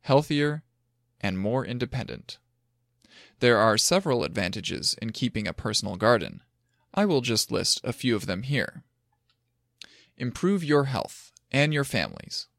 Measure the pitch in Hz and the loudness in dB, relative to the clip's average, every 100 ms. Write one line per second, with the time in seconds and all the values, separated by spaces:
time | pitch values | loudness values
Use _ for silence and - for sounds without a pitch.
0 | - 139 156 147 147 151 _ _ _ _ | 4 2 4 0 0 -2 _ _ _ _
1 | _ _ 101 95 101 123 120 123 123 127 | _ _ -4 -2 0 -2 -2 -4 -4 -6
2 | - 60 - - _ _ _ _ _ _ | -8 -12 -14 -20 _ _ _ _ _ _
3 | _ - - _ 123 113 110 107 - 180 | _ -20 -20 _ 4 6 6 4 2 2
4 | 190 123 78 - 92 107 - 80 - - | 2 0 0 -2 -4 -4 -6 -4 -4 -4
5 | 113 - 123 113 101 85 107 107 101 92 | -6 -4 -4 -2 -6 -6 -4 -4 -4 0
6 | 107 120 76 50 _ _ _ _ _ - | 4 4 2 -12 _ _ _ _ _ 0
7 | 208 147 127 107 - 117 - - - 117 | 4 4 2 0 0 -2 0 0 -2 -2
8 | 127 110 95 92 131 143 - - - _ | 0 0 -2 -6 -2 -2 -2 -8 -20 _
9 | _ _ _ _ _ _ _ _ - - | _ _ _ _ _ _ _ _ -20 -20
10 | _ _ 123 - 180 202 156 147 139 123 | _ _ -8 -2 0 0 2 2 2 -2
11 | - - - _ _ 135 147 147 139 117 | -4 -10 -20 _ _ 2 2 2 0 -2
12 | 62 50 - - - | -2 -6 -12 -12 -12